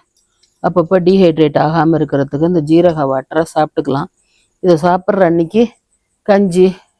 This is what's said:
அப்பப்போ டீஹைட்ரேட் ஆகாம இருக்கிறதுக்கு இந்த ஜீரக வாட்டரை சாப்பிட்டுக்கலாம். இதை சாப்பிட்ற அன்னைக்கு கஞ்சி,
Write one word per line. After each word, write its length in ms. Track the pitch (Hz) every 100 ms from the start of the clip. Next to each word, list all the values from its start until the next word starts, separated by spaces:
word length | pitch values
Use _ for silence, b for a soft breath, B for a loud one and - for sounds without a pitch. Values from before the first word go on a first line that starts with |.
| _ _ _ _ _ _
அப்பப்போ 340 | - 175 165 190
டீஹைட்ரேட் 580 | 175 190 180 156 156 147
ஆகாம 400 | 151 165 156 156
இருக்கிறதுக்கு 520 | 151 139 139 143 165
இந்த 100 | 180
ஜீரக 440 | 147 165 175 156 139
வாட்டரை 360 | 131 131 156 160
சாப்பிட்டுக்கலாம். 640 | 160 156 - 147 135 180 _ _ _ _ _
இதை 120 | 185 165
சாப்பிட்ற 480 | 175 185 185 196 175
அன்னைக்கு 380 | 170 165 214 233 - _ _ _ _ -
கஞ்சி, 400 | 196 202 175 185 175 B _